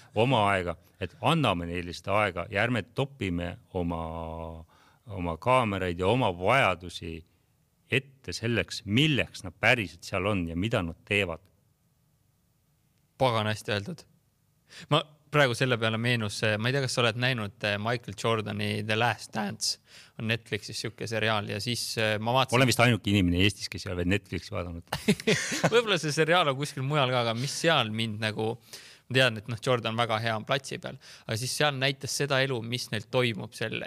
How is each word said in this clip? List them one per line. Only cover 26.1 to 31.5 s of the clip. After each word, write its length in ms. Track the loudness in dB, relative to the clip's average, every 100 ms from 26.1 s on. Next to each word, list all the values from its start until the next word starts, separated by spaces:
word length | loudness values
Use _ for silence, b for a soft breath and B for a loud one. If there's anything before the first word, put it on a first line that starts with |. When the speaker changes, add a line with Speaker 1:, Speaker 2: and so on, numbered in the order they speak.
Speaker 2:
seriaal 380 | 0 4 4 4
on 80 | 0
kuskil 240 | -4 -4
mujal 300 | -2 2 2
ka, 60 | 2
aga 120 | 0
mis 200 | -2 -4 0
seal 280 | 2 4 2
mind 280 | -2 -4 -2
nagu... 280 | -4 -2 -4 -4 B B B B _
Ma 100 | 4
tean, 220 | 4 2
et 100 | -6
noh, 120 | -6
Jordan 340 | 0 0 0 -2
väga 220 | 0 0
hea 140 | 0 -4
on 80 |
platsi 340 | -2 -4 -4 -10
peal, 200 | -10 -14 B B -6
aga 120 | -4
siis 160 | -4